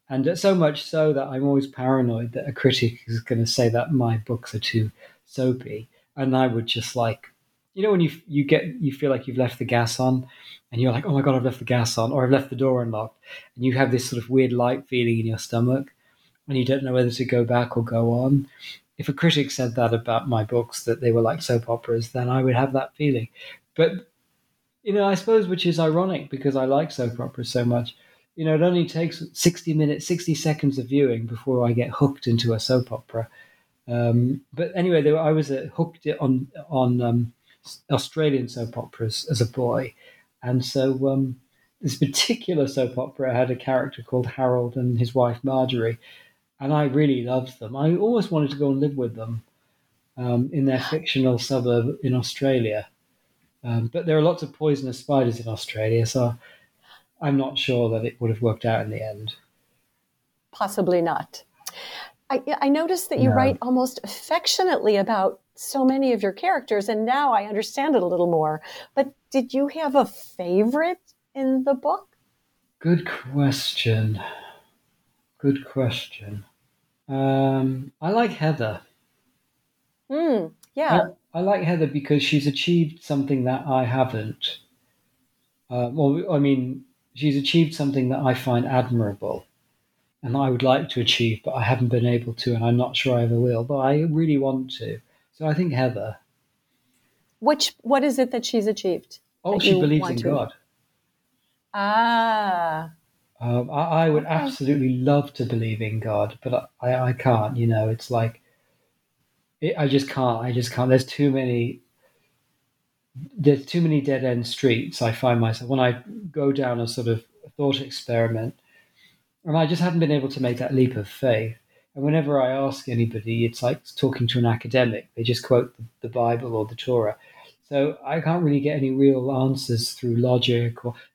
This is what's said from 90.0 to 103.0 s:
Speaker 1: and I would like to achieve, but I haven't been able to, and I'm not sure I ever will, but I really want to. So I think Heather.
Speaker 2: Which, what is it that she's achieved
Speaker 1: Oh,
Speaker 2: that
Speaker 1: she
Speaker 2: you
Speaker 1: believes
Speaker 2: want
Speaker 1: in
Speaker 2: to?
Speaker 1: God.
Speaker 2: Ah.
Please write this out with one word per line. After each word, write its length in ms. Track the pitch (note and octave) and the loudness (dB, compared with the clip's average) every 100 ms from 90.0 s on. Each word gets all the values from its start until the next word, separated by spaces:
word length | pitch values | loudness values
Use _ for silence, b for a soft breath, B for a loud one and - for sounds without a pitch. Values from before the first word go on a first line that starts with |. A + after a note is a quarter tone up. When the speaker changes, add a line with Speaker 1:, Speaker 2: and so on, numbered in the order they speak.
| _ _ | _ _
Speaker 1:
and 140 | B2 C3+ | -4 0
I 140 | C3+ | 0
would 140 | A#2+ | 2
like 240 | C3 C#3 D#3+ | 2 2 0
to 100 | B2 | -2
achieve, 400 | A2+ - A#2 A2+ | 0 2 0 0
but 100 | D#3 | -4
I 80 | B2 | -2
haven't 260 | A2 B2+ B2 | 0 2 2
been 180 | B2 A#2+ | 2 2
able 280 | A#2+ A#2 | 0 -2
to, 200 | A2+ B2 | -4 -2
and 100 | A2+ | 0
I'm 120 | A#2 A#2+ | 2 2
not 200 | B2+ - | 0 -2
sure 200 | C3 A#2+ | 0 2
I 60 | |
ever 160 | A#2 A#2 | 2 2
will, 240 | B2 A2+ | 2 0
but 160 | B2 C#3 | -2 0
I 220 | C3 D3 | 2 2
really 340 | E3 D3+ D#3+ C#3 | 2 2 2 2
want 360 | C3+ C3 C3 - | 2 -2 -6 -10
to. 220 | A2 A2+ - _ _ | -10 -10 -14 _ _
So 140 | _ D#3 | _ -2
I 80 | |
think 180 | D#3 F3+ | 0 0
Heather. 440 | B2+ B2+ G#2 G#2+ - _ _ _ _ _ _ _ _ _ _ _ _ | 0 0 -2 -8 -12 _ _ _ _ _ _ _ _ _ _ _ _
Speaker 2:
Which, 360 | A#3 D4+ - - | 0 2 -2 -4
what 200 | A#3 C#4 | 0 2
is 160 | C#4+ C4 | 2 2
it 140 | B3+ | 0
that 120 | A#3+ | -2
she's 220 | - A3+ G#3 | -2 -2 0
achieved 540 | G3+ F#3+ E3 - - _ _ | -2 -2 -4 -6 -20 _ _
Speaker 1:
Oh, 80 | F3+ | -4
Speaker 2:
that 100 | G3 | 0
Speaker 1:
she 120 | G3 F#3 | 4 4
Speaker 2:
you 40 | |
Speaker 1:
believes 220 | D3+ D3+ | 4 2
Speaker 2:
want 140 | F3+ A#2+ | 0 -2
Speaker 1:
in 60 | |
Speaker 2:
to? 60 | C3 | -2
Speaker 1:
God. 240 | C#3+ A2+ - _ _ _ _ _ _ _ _ _ _ _ | -2 -4 -10 _ _ _ _ _ _ _ _ _ _ _
Speaker 2:
Ah. 1160 | G3+ G3+ A3 A#3 A#3 A3+ A3 G3+ F3 E3 D#3 D#3+ - | -4 2 2 4 4 2 0 0 0 -2 -4 -8 -14